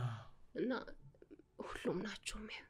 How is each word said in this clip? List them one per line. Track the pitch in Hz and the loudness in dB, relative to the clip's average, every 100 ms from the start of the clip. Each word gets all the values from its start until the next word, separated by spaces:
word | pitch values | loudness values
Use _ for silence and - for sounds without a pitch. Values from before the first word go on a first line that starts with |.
| 123 110 - - - | 6 2 -6 -12 -6
እና | - 233 247 - - 139 - - - - - | 2 4 4 0 -8 -12 -16 -16 -16 -16 -8
ሁሉም | - - - 170 | -6 0 4 4
ናቸው | 208 202 - 214 | 2 -2 -2 -2
የሚያዩ። | 214 - - | -4 -6 -10